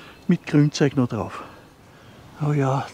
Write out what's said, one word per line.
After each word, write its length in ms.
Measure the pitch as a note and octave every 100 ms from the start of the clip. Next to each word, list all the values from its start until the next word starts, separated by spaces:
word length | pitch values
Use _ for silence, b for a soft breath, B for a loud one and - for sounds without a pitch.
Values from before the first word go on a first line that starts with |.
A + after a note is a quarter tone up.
| B B -
mit 180 | F3 -
Grünzeug 500 | D3 D3 - D3 C3+
noch 120 | B2
drauf. 340 | A2+ G2 - B B B - B B B B B - D3
Oh 60 |
ja, 340 | D3 C3+ C3+ -